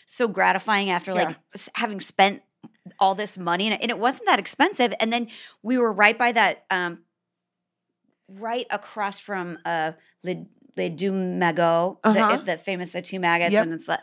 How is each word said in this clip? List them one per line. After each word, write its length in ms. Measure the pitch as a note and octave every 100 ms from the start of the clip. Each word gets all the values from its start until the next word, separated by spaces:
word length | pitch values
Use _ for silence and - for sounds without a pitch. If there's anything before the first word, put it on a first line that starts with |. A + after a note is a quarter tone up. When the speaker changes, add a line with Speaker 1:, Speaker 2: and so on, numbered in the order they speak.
| -
Speaker 1:
so 220 | - A#3+
gratifying 600 | F#3+ F#3 F#3 - G3+ G3
after, 220 | F3 -
like, 160 | F3+ E3
Speaker 2:
Yeah. 40 | D#3+ _
Speaker 1:
s-, 140 | - -
having 240 | - A3+ G3+
spent 440 | - - G3+ D4 - _ - _ - -
all 140 | F#3+ F#3+
this 200 | G#3 -
money. 300 | E3+ F3+ G#3+
And, 80 | G#3
and 80 | A3+
it 80 | G3
wasn't 280 | A#3 C4+ G#4
that 120 | C4
expensive. 560 | G3 - D#4+ G4+ A#3+ G#3
And 120 | A3+
then 160 | A#3+ A#3 - - -
we 140 | G#3+ B3+
were 140 | A#3
right 240 | F#3+ G#3 A3+
by 140 | A#3+
that, 320 | A3+ G3 D3+ -
um, 300 | F#3 F3 E3+ _ _ _ _ _ _ _ _ _ _ _ _ _
right 380 | F#3+ A3+ A#3+ -
across 480 | G3+ - - G3+ G3+
from, 400 | - G3 F3 E3
uh, 280 | E3+ E3+ D#3 D#3+ _ _
Le, 240 | F3+ F3 F3 _ _ -
Le 120 | F3+
Deux 200 | E3 F#3+
Magots, 880 | F#3+ F#3 F3+ F3 E3 E3+ E3 F3 -
the, 60 | A3
Speaker 2:
Uh-huh. 280 | G#3+ A3 B3
Speaker 1:
the 120 | G3 E3
famous 360 | - F#3 F3
Le 80 | F3+
Two 160 | - F#3+
Magots, 320 | F3 E3+ F3
Speaker 2:
Yep. 120 | G3+
Speaker 1:
and 100 | E3
it's 140 | E3 -
a, 100 | E3